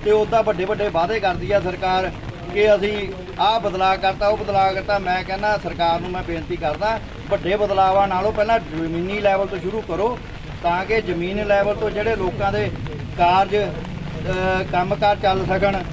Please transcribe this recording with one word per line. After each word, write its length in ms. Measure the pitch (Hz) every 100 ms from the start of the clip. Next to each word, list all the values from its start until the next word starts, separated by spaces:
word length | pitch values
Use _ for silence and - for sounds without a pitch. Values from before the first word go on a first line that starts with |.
ਤੇ 60 | 208
ਉੱਦਾਂ 320 | 214 208 226
ਵੱਡੇ 220 | 220 180
ਵੱਡੇ 240 | 190 214 208
ਵਾਅਦੇ 320 | 165 175 220
ਕਰਦੀ 320 | 196 170 175
ਆ 80 | 202
ਸਰਕਾਰ 500 | 180 180 185 185 185 - - - -
ਕਿ 200 | 190 214
ਅਸੀਂ 340 | 202 208 208 190 185 180 -
ਆਹ 200 | 190 226
ਬਦਲਾਅ 360 | 202 185 190 190
ਕਰਤਾ, 320 | 190 190 202
ਉਹ 80 | 214
ਬਦਲਾਅ 360 | 208 196 190
ਕਰਤਾ। 260 | 190 196 202
ਮੈਂ 260 | 185 180
ਕਹਿੰਦਾ 340 | 180 190 208 208
ਸਰਕਾਰ 380 | 175 165 170 170
ਨੂੰ 100 | 175
ਮੈਂ 120 | 180
ਬੇਨਤੀ 340 | 170 165 151 170
ਕਰਦਾ, 440 | 165 - 208 220 - - 156
ਵੱਡੇ 260 | 196 170 208
ਬਦਲਾਵਾਂ 520 | 208 196 190 190 196
ਨਾਲੋਂ 240 | 185 202
ਪਹਿਲਾਂ 260 | 208 208 226
ਜ਼ਮੀਨੀ 600 | 147 160 165 165 180 208
ਲੈਵਲ 260 | 202 196 196
ਤੋਂ 120 | 196
ਸ਼ੁਰੂ 220 | 175 220
ਕਰੋ, 380 | 208 165 220 247 - - - -
ਤਾਂ 220 | 170 175
ਕਿ 160 | 190 220
ਜ਼ਮੀਨ 460 | 180 170 175 202 208
ਲੈਵਲ 280 | 202 202
ਤੋਂ 160 | 208 214
ਜਿਹੜੇ 260 | 190 214 220
ਲੋਕਾਂ 360 | 180 202 196
ਦੇ 180 | 202 202 - - - - -
ਕਾਰਜ, 380 | 175 185 196 202
ਅ, 1040 | 214 233 - - - 160 165 185 190 185 -
ਕੰਮਕਾਰ 440 | 185 185 202 208 208
ਚੱਲ 300 | 202 190 180
ਸਕਣ 360 | 190 196 196 175